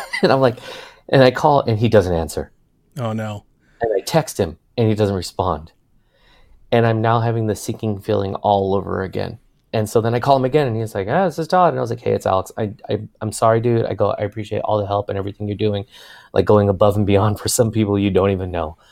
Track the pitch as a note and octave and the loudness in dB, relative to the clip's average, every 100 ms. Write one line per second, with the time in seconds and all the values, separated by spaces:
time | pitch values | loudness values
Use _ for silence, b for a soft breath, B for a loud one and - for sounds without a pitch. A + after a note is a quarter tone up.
0 | - - E3+ C3+ C3 - B B B B | -10 -2 2 2 2 0 B B B B
1 | - C#3 B2+ B2+ D#3 C#3+ - G#2+ A#2 A2 | 0 4 4 4 2 2 2 0 4 4
2 | F2+ E2+ D#2+ - C#2+ _ _ _ _ D3 | 4 0 -4 -6 -10 _ _ _ _ -10
3 | A2+ A2 G#2+ G#2 - _ _ _ A#2 G2+ | -8 -6 -8 -12 -16 _ _ _ -4 -2
4 | - D#3+ - - F2 D#2 _ - A2 G#2 | 0 -2 -2 -4 -4 -6 _ -2 0 2
5 | G2+ G2 E2+ - F#2 D#2 D#2+ _ _ _ | 0 -2 -6 -4 -2 -4 -8 _ _ _
6 | _ _ _ _ _ _ _ A#2 A2+ A2 | _ _ _ _ _ _ _ 0 2 2
7 | A2+ A#2 A#2 A2+ A2 G2 - A2 A2 G2 | 0 0 0 -2 -2 -4 -8 -6 -6 -4
8 | G#2+ G2+ G2 G2 G#2 G2+ G2 G2 F2+ F#2 | -2 -2 -2 -2 0 2 2 -2 -2 -6
9 | F#2 G2 F#2 - _ _ _ A2 G#2 A#2 | -6 -6 -8 -10 _ _ _ -4 0 0
10 | A2+ A#2+ C3+ C3+ B2+ D3+ C3+ A2 A2 G#2 | 0 0 2 2 2 0 0 -2 -4 -6
11 | G2 D#3 F#3+ C#3+ D#3 F#3 E3+ B2+ A#2+ A#2 | -2 0 -2 -4 -2 2 2 2 -4 -4
12 | A2+ G#2 G2+ F#2+ - - G#2+ - - G#2+ | -2 0 0 -2 -2 -6 -6 -6 -6 -6
13 | G#2+ - A2 - A2+ A2+ A#2+ A#2 - - | -6 -8 -8 0 2 4 2 0 -2 -2
14 | G2+ - G#2 A2 G#2 G#2 - G#2+ G2+ G2+ | -2 -2 -6 -8 -8 -6 -2 -2 0 -4
15 | G#2 G2 G2 - G#2 G2 G#2+ G2+ G2+ B | -4 -6 -6 -8 -8 -2 -2 -2 -6 B
16 | B B B - F#2+ G#2 G2+ F#2+ G#2 G2+ | B B B 0 6 6 6 4 4 4
17 | G2 G2 G2+ G#2 G#2 - A#2 A2 G2+ G2+ | 2 4 2 0 -2 0 0 2 2 2
18 | G2+ F#2 G2 F#2+ F#2 F2 D#2 - b | 2 2 2 0 -4 -6 -6 -8 b